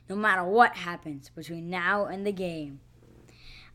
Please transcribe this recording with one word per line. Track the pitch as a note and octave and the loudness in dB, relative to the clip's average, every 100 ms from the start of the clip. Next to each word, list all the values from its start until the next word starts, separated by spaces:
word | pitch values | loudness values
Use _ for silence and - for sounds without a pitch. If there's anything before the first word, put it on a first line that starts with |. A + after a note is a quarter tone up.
| - | -8
no | |
matter | G3 G#3+ F#3 | 0 2 2
what | F3+ A3 A#3 - | 4 6 6 4
happens | F3 E3+ D#3+ C#3 - | -8 -8 -8 -12 -12
between | - D#3 E3+ E3+ | -16 -10 -10 -6
now | F3+ F3 G#3 | -2 2 2
and | G3+ F#3+ | 0 -4
the | G3+ | -4
game. | F#3+ F3+ D#3+ D3 C#3 - - - - - - - - - | -4 -4 -6 -10 -14 -20 -20 -20 -20 -20 -20 -20 -20 -20